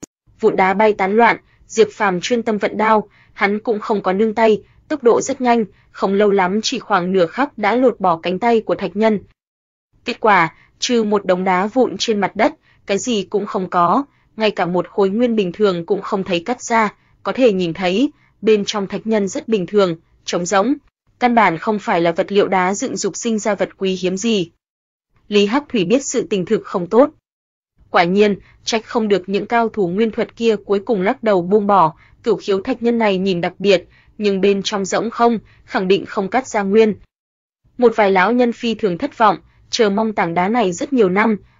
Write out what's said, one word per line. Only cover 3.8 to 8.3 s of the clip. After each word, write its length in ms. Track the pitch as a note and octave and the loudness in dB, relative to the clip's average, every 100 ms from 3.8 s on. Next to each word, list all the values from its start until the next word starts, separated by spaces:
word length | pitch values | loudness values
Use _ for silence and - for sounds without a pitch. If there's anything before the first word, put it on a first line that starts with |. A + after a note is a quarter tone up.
| - G3+ | -2 -2
có 120 | G3 | -2
nương 220 | F#3+ A3 A3 | 0 0 2
tay, 260 | A3+ G3+ - _ _ | 2 2 -2 _ _
tốc 160 | D4+ | 0
độ 180 | A#3 A#3+ | 2 2
rất 200 | - C4 | 0 -2
nhanh, 240 | B3 A#3 G#3 _ _ | 0 2 0 _ _
không 220 | - G3 | -6 -2
lâu 180 | G3 G#3+ | 2 2
lắm 300 | G3 F3+ G#3 | 2 0 -2
chỉ 180 | - A#3+ | -4 -6
khoảng 320 | - G3 F3+ | -2 -2 0
nửa 140 | F#3+ E3 | 0 0
khắc 320 | - C#4+ - | 0 -4 -2
đã 180 | G3+ A#3+ | -2 2
lột 240 | B3+ - | 2 2
bỏ 200 | F#3 E3 | 0 0
cánh 160 | F3 | -2